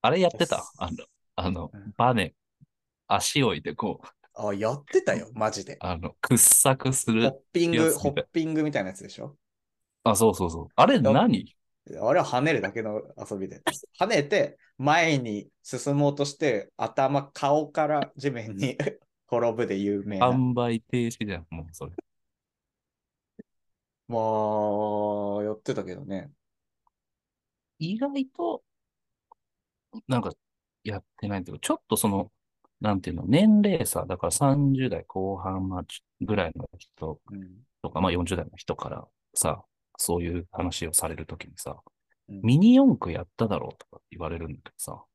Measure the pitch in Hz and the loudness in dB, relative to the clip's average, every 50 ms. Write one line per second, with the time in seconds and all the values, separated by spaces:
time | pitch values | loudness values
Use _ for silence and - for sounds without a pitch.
0 | - 120 139 180 190 175 - - 170 - - - - - - - - - - - | 2 2 2 4 2 0 2 0 -2 -2 -2 -4 -4 -10 -12 -10 -8 -8 -8 -10
1 | - _ _ _ _ _ _ - 90 95 95 87 85 80 - 101 101 107 101 - | -12 _ _ _ _ _ _ -6 -4 -4 -4 -6 -8 -12 -14 -16 -16 -16 -2 2
2 | 117 123 127 113 92 78 _ _ _ _ _ _ - _ _ _ _ _ _ _ | 2 2 4 2 0 -2 _ _ _ _ _ _ -20 _ _ _ _ _ _ _
3 | _ _ - 98 - - - 147 135 113 90 76 76 - 78 - - 101 - - | _ _ 0 0 0 0 0 2 2 2 0 -2 -6 -8 -6 -4 -4 -4 -4 -6
4 | - - _ _ _ _ _ - 113 104 98 101 104 110 127 143 - - - 381 | -12 -20 _ _ _ _ _ -8 -6 -4 -4 -2 -2 -4 -4 -4 -10 0 0 0
5 | 381 - 95 117 101 90 117 110 110 110 107 101 95 - - - - 92 90 85 | 2 2 -2 -2 -4 -10 -6 -4 -2 -2 -2 -4 -10 -10 -14 -10 -6 -6 -6 -6
6 | 87 90 - _ - - 135 113 - - - - - 139 135 135 - 131 131 - | -6 -10 -10 _ 0 2 4 6 6 6 6 6 6 4 4 2 0 -2 -2 0
7 | - - 113 110 117 131 135 - _ _ _ 175 170 170 170 - 165 160 147 147 | 0 2 2 4 4 2 2 -2 _ _ _ 0 2 2 4 4 4 4 2 2
8 | - 143 139 - - _ _ 170 160 160 160 151 151 151 147 127 98 92 95 - | -2 -2 -2 -2 -6 _ _ -2 -2 0 0 0 0 0 0 -2 -4 -4 -8 -12
9 | 98 95 - - - 147 - _ _ _ _ _ _ _ _ _ _ _ _ _ | -16 -18 -14 -14 -14 -14 -16 _ _ _ _ _ _ _ _ _ _ _ _ _
10 | _ 113 107 101 113 113 98 - 95 85 82 82 82 - _ - - 202 285 214 | _ 0 2 6 4 4 4 2 -2 -4 -4 -6 -12 -8 _ 4 6 6 6 4
11 | 127 135 139 139 208 247 147 95 - - _ _ _ _ _ _ _ - - 78 | 4 6 6 6 6 4 2 0 -2 -8 _ _ _ _ _ _ _ -18 -12 -4
12 | 101 113 147 180 147 - - 123 135 160 165 120 95 98 101 117 110 110 104 107 | 0 2 2 2 2 2 0 0 2 2 2 2 0 -2 -4 -4 -6 -4 -6 -6
13 | - - - - 107 - 107 98 95 92 - - _ - - - - _ _ - | -8 -10 -14 -16 -12 -10 -8 -8 -8 -8 -10 -4 _ -2 -2 -2 -8 _ _ -4
14 | 180 196 240 165 143 143 - 196 135 - - _ _ _ _ _ 127 143 151 170 | -2 0 2 0 0 2 2 0 0 0 -4 _ _ _ _ _ 0 2 4 4
15 | 170 165 156 135 123 117 104 104 101 _ _ _ _ - - 123 - 143 143 143 | 4 4 2 0 0 -2 -6 -6 -8 _ _ _ _ -10 -10 -6 -2 0 2 2
16 | 147 143 143 143 143 143 - _ 160 147 117 101 98 - _ _ 113 113 - - | 2 2 2 0 -4 -4 -2 _ 0 0 0 0 -4 -8 _ _ -6 -4 0 0
17 | 135 135 143 143 139 143 _ - - 139 143 151 156 147 147 - 156 147 151 147 | 2 2 2 0 -2 -4 _ -4 0 2 2 2 0 -2 -2 -2 0 0 0 -2
18 | 139 - _ 147 139 143 127 120 110 110 107 95 101 127 127 - 143 - - - | -2 -4 _ -6 -4 -4 -4 -4 -10 -10 -6 -4 -4 -4 -2 -2 -4 -6 -6 -8
19 | _ _ _ _ _ _ - 120 117 117 113 113 120 98 98 98 101 101 101 101 | _ _ _ _ _ _ -2 0 2 0 0 0 -2 -2 -2 -2 0 0 -2 -2
20 | 101 104 101 95 117 127 123 131 127 127 123 123 120 120 117 113 _ _ - 123 | -4 -6 0 2 2 2 4 2 2 2 0 0 0 0 -2 -4 _ _ -4 -2
21 | 120 117 113 - 113 104 95 82 80 _ - 82 82 85 85 - - - 87 - | -2 -2 -4 -6 -6 -6 -6 -8 -10 _ -12 -12 -12 -12 -14 -16 -16 -14 -14 -14
22 | - _ _ _ _ _ _ _ _ _ _ _ _ _ _ _ _ _ _ _ | -16 _ _ _ _ _ _ _ _ _ _ _ _ _ _ _ _ _ _ _
23 | _ _ _ _ _ _ _ _ - _ _ _ _ _ _ _ _ _ _ _ | _ _ _ _ _ _ _ _ -20 _ _ _ _ _ _ _ _ _ _ _
24 | _ _ 117 113 110 110 110 110 107 107 107 107 104 107 101 104 107 107 104 104 | _ _ -4 -4 -2 0 0 0 0 0 0 0 0 0 0 0 -2 -2 -2 -2
25 | 104 104 104 104 104 101 101 104 104 107 107 107 _ - 123 104 95 90 90 95 | -2 -2 -2 -2 -4 -4 -4 -4 -4 -4 -6 -8 _ -6 -6 -6 -6 -10 -10 -12
26 | 98 98 98 95 87 71 _ _ _ _ _ _ _ _ _ _ _ _ _ _ | -10 -10 -10 -10 -10 -12 _ _ _ _ _ _ _ _ _ _ _ _ _ _
27 | _ _ _ _ _ _ _ _ _ _ _ _ _ _ _ _ 156 165 196 220 | _ _ _ _ _ _ _ _ _ _ _ _ _ _ _ _ -6 -6 -4 -4
28 | 262 285 277 277 269 262 _ - 339 339 - - _ _ _ _ _ _ _ _ | -4 -4 -2 -4 -6 -6 _ -6 -4 -4 -4 -6 _ _ _ _ _ _ _ _
29 | _ _ _ _ _ _ - _ _ _ _ _ _ _ _ _ _ _ _ 226 | _ _ _ _ _ _ -20 _ _ _ _ _ _ _ _ _ _ _ _ -18
30 | - - 131 233 220 - - _ _ _ _ _ _ _ _ _ _ 107 104 98 | -6 -2 -2 -2 -2 -4 -10 _ _ _ _ _ _ _ _ _ _ -8 -8 -8
31 | - _ _ _ - 101 104 98 90 95 98 - - - 311 - _ _ 113 104 | -10 _ _ _ -8 -6 -6 -6 -6 -10 -14 -10 -4 -4 -4 -4 _ _ -2 0
32 | - 107 98 98 - - _ _ _ _ _ _ _ _ _ _ - 107 104 95 | 2 0 0 0 -4 -4 _ _ _ _ _ _ _ _ _ _ -2 0 0 0
33 | 90 92 87 87 - - 120 156 202 220 214 208 202 202 190 - 120 - - 87 | -2 -4 -6 -6 0 2 4 6 8 8 8 8 6 4 2 0 -2 -2 -2 -4
34 | 87 87 95 90 - 87 - - 143 139 135 143 143 139 135 131 131 120 98 82 | -4 -4 -6 -4 -2 -2 0 4 4 4 6 6 4 4 2 2 0 -2 -2 -4
35 | - _ - 95 95 95 98 92 90 95 92 95 95 95 95 92 87 - - - | -8 _ -6 -4 -4 -4 -4 -4 -6 -6 -4 -4 -4 -4 -4 -6 -8 -10 -14 -20
36 | _ _ _ _ - 87 107 101 90 80 78 82 - - - 92 - _ _ _ | _ _ _ _ -4 -2 0 0 0 -2 -6 -10 -14 -14 -16 -20 -20 _ _ _
37 | 82 80 76 73 _ - 101 98 95 92 92 101 127 _ _ _ - - - 78 | -10 -10 -10 -10 _ -16 -16 -14 -14 -16 -20 -20 _ _ _ _ -14 -8 -2 0
38 | 92 92 85 87 87 85 95 85 80 - - - - - 82 - - - - - | 0 2 2 0 0 -2 -2 -4 -6 -8 -12 -18 -8 -8 -8 -6 -6 -10 -10 -12
39 | - _ _ _ _ _ _ - - 82 78 - - _ _ _ _ _ _ - | -14 _ _ _ _ _ _ -2 -2 -2 -2 -4 -10 _ _ _ _ _ _ -6
40 | - - 87 87 85 85 85 87 82 - - 90 90 87 82 - 87 80 76 - | -2 -2 0 0 0 -2 -4 -6 -8 -8 -6 -4 -4 -4 -4 -6 -8 -2 -2 -2
41 | - 80 80 - 78 - - 76 - - - - - - 76 - _ - _ _ | -2 -2 -8 -8 -10 -12 -12 -14 -14 -18 -16 -14 -12 -12 -12 -14 _ -20 _ _
42 | _ _ _ _ _ _ 104 98 98 110 123 151 190 226 247 262 277 269 196 - | _ _ _ _ _ _ -14 -4 2 4 6 8 8 10 10 10 8 8 6 4
43 | - 90 80 - - _ _ - 117 110 101 78 - 65 - _ - _ - - | 0 -6 -6 -6 -8 _ _ -2 -2 0 0 -4 -4 -8 -12 _ -20 _ -20 -20
44 | _ _ - 87 85 78 85 82 82 80 71 67 _ - _ _ - - - - | _ _ -12 -10 -8 -6 -6 -6 -8 -10 -10 -12 _ -20 _ _ -12 -12 -12 -14
45 | - _ | -16 _